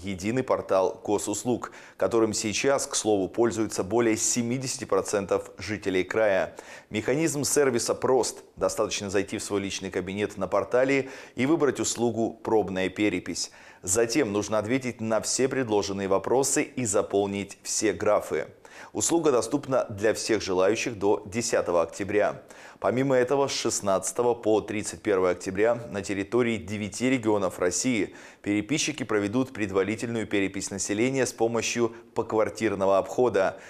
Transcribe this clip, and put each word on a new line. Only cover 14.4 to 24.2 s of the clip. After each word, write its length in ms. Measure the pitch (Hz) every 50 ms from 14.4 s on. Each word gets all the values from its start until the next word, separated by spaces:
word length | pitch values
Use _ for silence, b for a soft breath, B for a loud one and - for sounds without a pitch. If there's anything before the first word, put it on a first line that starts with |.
| 104 107 110 107
ответить 420 | 101 107 123 135 127 123 110 -
на 200 | 113 110 110 107
все 260 | 95 - - - 127 131
предложенные 600 | 131 131 131 110 107 101 98 101 98 98 98 92
вопросы 540 | 98 95 - - 117 131 139 - - 151
и 220 | 139 - - 131 123
заполнить 760 | 104 90 104 98 - - 101 101 98 98 101 95 - - _
все 300 | - - - - 110 104
графы. 560 | 92 87 104 104 104 90 - - 87 78 - - - - B B B B B B
Услуга 400 | B - - - 160 170 156 156
доступна 540 | 127 113 104 - 147 143 131 131 135 117 - -
для 260 | 107 95 104 110 101
всех 280 | - - - 113 98
желающих 560 | - 98 92 92 92 98 113 113 - 139 117 98
до 240 | 101 101 104 - -
десятого 560 | 101 92 117 117 - 123 98 85 90 87 85
октября. 600 | 82 - - - 101 95 101 104 101 80 67 - - B B B B B B B
Помимо 360 | - 98 110 127 135 139 131
этого, 320 | 127 123 123 143 139 139 135
с 40 |
шестнадцатого 840 | - - - 117 - - - 101 95 92 - - - -